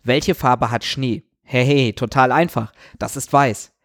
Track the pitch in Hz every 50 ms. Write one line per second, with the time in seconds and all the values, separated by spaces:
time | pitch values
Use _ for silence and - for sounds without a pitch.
0 | _ 117 123 151 - - 170 - - 127 123 123 127 113 120 113 - - - 139
1 | 135 123 107 165 - _ _ _ _ _ - 123 123 139 143 143 131 113 101 -
2 | 127 107 - 139 131 127 127 151 170 170 - 127 113 - _ _ - - - -
3 | 101 - - 139 - - - 143 143 127 104 - - _ _ _